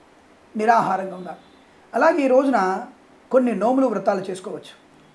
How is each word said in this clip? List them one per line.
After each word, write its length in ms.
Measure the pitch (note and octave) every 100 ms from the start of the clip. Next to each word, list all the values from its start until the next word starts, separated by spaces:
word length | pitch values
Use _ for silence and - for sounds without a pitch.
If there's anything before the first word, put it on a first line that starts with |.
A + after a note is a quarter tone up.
| _ _ _ _ _ A3
నిరాహారంగా 600 | G#3+ A#3 - F#3+ F#3+ F3+
ఉండాలి. 220 | F3 - - - _ _ -
అలాగే 300 | A3+ D#4 E4
ఈ 40 | C4+
రోజున 580 | B3+ C#4 A#3+ F#3 F#3+ A#3+ - _ - -
కొన్ని 220 | C4 B3
నోములు, 340 | G3+ G#3+ C4 C4
వ్రతాలు 440 | G3+ F#3+ G3 F#3
చేసుకోవచ్చు. 560 | F#3 - - - - _ _ -